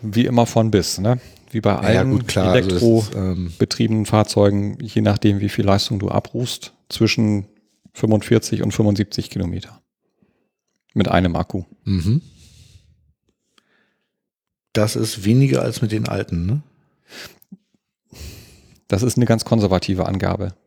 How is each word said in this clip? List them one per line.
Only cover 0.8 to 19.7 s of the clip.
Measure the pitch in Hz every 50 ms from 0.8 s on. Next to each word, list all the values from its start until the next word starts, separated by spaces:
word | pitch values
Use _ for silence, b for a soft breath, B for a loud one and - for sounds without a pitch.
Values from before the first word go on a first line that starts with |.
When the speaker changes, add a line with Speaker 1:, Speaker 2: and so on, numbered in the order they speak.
| 87 - - -
Speaker 1:
ne? | 92 110 123 123 B B B B B _
Wie | - 110
bei | 101 101
Speaker 2:
Ja, | 101 -
Speaker 1:
allen | - 104 113 117 - -
Speaker 2:
gut, | 104 101 - -
klar, | - 104 92 92 92
also | - 90 95
das | 92 87
ist, | 117 117 113 113 107 104 -
ähm, | -
Speaker 1:
elektrobetriebenen | 92 95 90 90 92 87 82 - - - - - 117 107 110 110 104
Fahrzeugen, | - - 107 104 - - 104 101 101 101 101 101 101 98 -
je | - 110 - 113
nachdem, | 107 104 104 107 - 107 101 101
wie | 101 98
viel | - - 101
Leistung | 98 98 98 - - 113 98
du | - -
abrufst, | - - - - - 120 123 117 - - - - _ _ _ _
zwischen | - - 113 107 - - 110 107 104 101 95 - _ _ _ _ _ _ _ _ _
fünfundvierzig | - - 110 110 104 - - 113 110 - - - - -
und | 107
fünfundsiebzig | 104 - 110 104 101 101 104 - - - 104 -
Kilometer | - 101 92 90 87 92 - - - _ _ _ _ _ _ _ _ _ _ _ _ _ _ _ _ _ _ _ _ _ _ _ _
mit | 107 101 -
einem | - 90 92 90 85
Akku. | 82 82 _ - 98 87 _ - _ _
Speaker 2:
Mhm. | - 98 92 80 98 117 160 b b b b b b b b b b b b b b b b _ _ _ _ _ _ _ _ _ _ _ _ _ _ _ _ _ _ _ _ _ _ _ _ _ _ _ _ _ _ _ _ _ _ _
Das | 107 107 107 -
ist | 113 113 107 - 113 95
weniger | 101 113 127 139 135 135 131
als | - 120 113 -
mit | 123 107
den | 107 107 113 -
alten, | 101 101 92 - - 85 85
ne? | 92 113 147 147 _ _ _ _ _ _ _ B B B B B B B B _ _ - _ _ _ _ _ _ _ _ _ _ _ B B B B B B B B B B B B B B _ _
Speaker 1:
Das | - 95 117
ist | 123 - -
eine | 120
ganz | 110 113 110 -
konservative | - 117 113 104 95